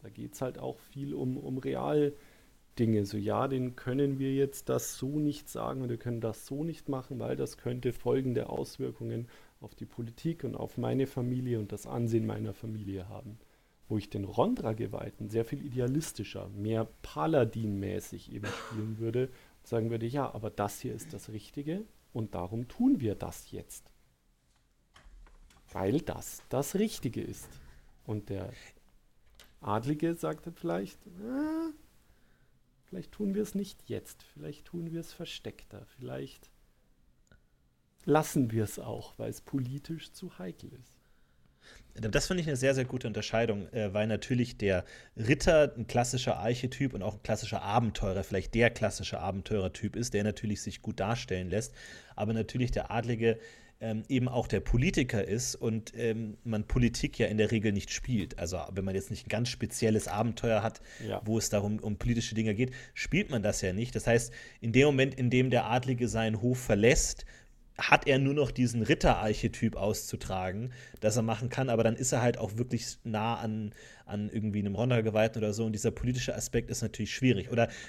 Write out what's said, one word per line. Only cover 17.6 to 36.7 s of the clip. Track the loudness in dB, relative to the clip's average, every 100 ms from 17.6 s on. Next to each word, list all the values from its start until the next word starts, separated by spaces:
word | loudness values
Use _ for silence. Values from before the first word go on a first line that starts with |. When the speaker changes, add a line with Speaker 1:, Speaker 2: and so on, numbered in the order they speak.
| -2 -2 -2 -4 -8 -14 -12
Speaker 1:
eben | -8 -6
spielen | -8 -8 -6 -6 -4
würde | -2 0 -2
und | -6 -20 -18 -4
sagen | -2 0
würde, | -2 -2
ja, | -2 -4
aber | -4 -6
das | -2 -2 -2
hier | -8 -8
ist | -10
das | -14 -12
Richtige | -12 -10 -8 -6 -6 -8 -16 _
und | -6 -6
darum | -4 -4 -4 -6
tun | 2 4 4
wir | 2 -2
das | -6 -10 -12
jetzt. | -14 -12 -18 -20 _ _ _ _ _ _ _ _ _ _ -20 -20 -20 -20 -20 -20 -20 -12
Weil | -2 0 0
das | -2 -8 -10 -14 -4
das | -2 0 0
Richtige | 0 -2 -6 -4
ist. | -6 -10 -14 -18 -20 -20 -20 -16 -8
Und | -6 -6
der | -8 -8 -12 -20 -20 _ -20 _ _ _ -20 -20 -12
Adlige | -4 -2 0 0 0 -2
sagt | -4 -6 -10
dann |
vielleicht, | -8 -4 -2 -4 -10 -20 -12 -6
"Ah, | -4 -2 -2 -4 -8 -20 _ _ _ _ _ _ _ _ _ -14
vielleicht | -12 -10
tun | -4 -2 0
wir |
es | -2 -4
nicht | -6 -10 -8
jetzt, | -8 -10 -20
vielleicht | -20 -14 -12 -12 -10
tun | -8 -6
wir | -8
es | -10
versteckter, | -12 -12 -10 -12 -12 -16 -18 -18 -16
vielleicht | -10 -10 -10 -14 -20 _ _